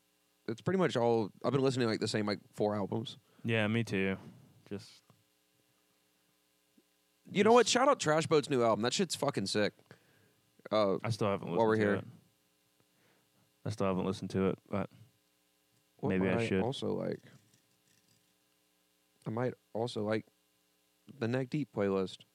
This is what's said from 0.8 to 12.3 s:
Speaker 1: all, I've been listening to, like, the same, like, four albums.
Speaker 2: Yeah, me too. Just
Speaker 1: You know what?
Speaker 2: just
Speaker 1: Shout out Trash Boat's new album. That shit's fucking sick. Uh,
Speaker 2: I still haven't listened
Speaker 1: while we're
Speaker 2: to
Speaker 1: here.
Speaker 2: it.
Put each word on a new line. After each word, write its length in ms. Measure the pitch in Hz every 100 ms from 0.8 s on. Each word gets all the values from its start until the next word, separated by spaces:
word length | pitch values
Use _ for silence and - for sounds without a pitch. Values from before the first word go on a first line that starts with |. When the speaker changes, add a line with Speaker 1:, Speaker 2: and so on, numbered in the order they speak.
| 156 120
Speaker 1:
all, 320 | 120 113 101 - -
I've 60 |
been 80 | 135
listening 240 | 135 131 117
to, 60 |
like, 80 | 107
the 80 | 110
same, 180 | 110 104
like, 140 | 101 - -
four 200 | 107 104
albums. 420 | 95 113 120 - _ _ 113
Speaker 2:
Yeah, 220 | 113 104
me 160 | 113
too. 340 | 113 98 95 95 - - - - -
Just 220 | 101 - - _ _ _ _ _ _ _ _ _ _ _ _ _ _ _ _ _ _ _ _ _ _ -
Speaker 1:
You 120 | 175
know 100 | 208
what? 120 | 240 226
Speaker 2:
just 80 |
Speaker 1:
Shout 140 | 240 269
out 120 | 269
Trash 280 | 156 156 156
Boat's 220 | 156 -
new 140 | 131
album. 180 | 117 104
That 120 | 120
shit's 220 | - 185 -
fucking 300 | 139 131 98
sick. 260 | 107 98 - - - _ _ _ _ _ _ -
Uh, 240 | 107 101 90
Speaker 2:
I 60 | 110
still 180 | 110 107
haven't 200 | 95 -
listened 100 | 85
Speaker 1:
while 100 | 113
we're 80 | 110
Speaker 2:
to 60 |
Speaker 1:
here. 120 | 104 101
Speaker 2:
it. 100 | 117 - _